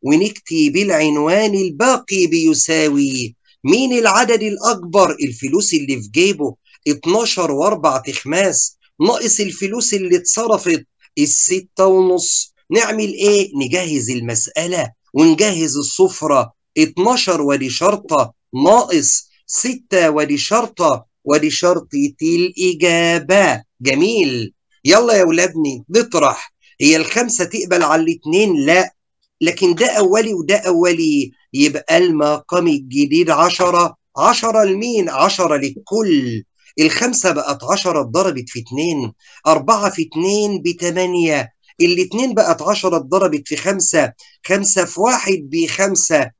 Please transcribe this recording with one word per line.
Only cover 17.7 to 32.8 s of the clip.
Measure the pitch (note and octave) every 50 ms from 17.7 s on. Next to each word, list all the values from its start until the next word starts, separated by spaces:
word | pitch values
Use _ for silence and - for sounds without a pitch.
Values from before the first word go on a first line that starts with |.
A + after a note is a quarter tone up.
شرطة، | A#2+ - D#3+ F#3+ G#3 - - - D#3+ C#3 A#2+ A2+ _ _ _ _ - C3 C#3
ناقص | F3 G#3+ A#3+ G#3 - F3+ D#3 C#3 - - - - _ _ _ _
ستة | - - - - B3 B3+ B3+ _ _ G3 F#3 E3+ D#3+
ودي | D3+ D3+ D3+ D3+ C#3+ C#3+
شرطة، | - - G3+ A#3 A#3+ A3 _ - F3+ D#3 C3 A#2 - _ _ _ _
ودي | C#3+ C#3+ D3+ D3 D#3
شرطة | - - - F3 F3+ E3+ - _ - C#3+ C#3+ C#3+ C#3+ _
الإجابة. | D#3 D#3+ E3+ E3+ F3+ F3+ - - F3+ F3+ F3 D3+ E3+ F3 E3+ E3+ E3+ E3+ E3+ E3+ C#3+ C#3 F#3 G3+ G3 E3 B2+ A2 - _ _ _
جميل. | A#2+ C3+ C3+ C#3 E3+ G#3+ A#3 G#3+ F3 C#3+ B2+ A#2+ A2 G2 _ _ _ _ _ _ _
يلا | C3+ F3+ G#3+ A#3+ A#3 A3+
يا | G3+ F#3
ولادني | E3 D#3+ E3 F3+ F3+ D#3 E3 D3+ C#3+ C3 A#2+ - _
نطرح. | E3+ A#3 A#3 A#3 - E3 D3 - - - - - _ _ _ _ _ _
هي | C#3 D3 D#3+
الخمسة | D#3+ D#3+ - - A3+ B3 A#3 G3+ - F3+
تقبل | F3 - A3 - F3 F3+ -
على | D#3+ D3 D#3 E3
الاتنين؟ | E3 D#3+ E3 - _ D3+ D#3+ F#3+ A3 G#3 F3 D3 C3+
لا، | D3 E3+ F#3 F#3+ - _ _ _ _ _ _ _ _ _ _
لكن | D#3+ E3 E3+ - F#3+ F3+ F3
ده | E3+ A3+
أولي | B3 - G#3+ G3+ F3+ G3 A3 A3+ A3+ G#3
وده | F3 D#3+ C#3 G3
أولي، | G#3 - F3+ F3+ E3 F3 F3+ F3 E3 E3 D#3 D3 C#3+ C3+ - _ _ _ _ -
يبقى | C3+ C#3+ D3+ C#3 D3+ - - E3 E3+
المقام | F3+ F3+ D#3+ D3+ D3 D3 D3+ D3 - - F3 F3+ E3+ E3+
الجديد | D3+ C#3+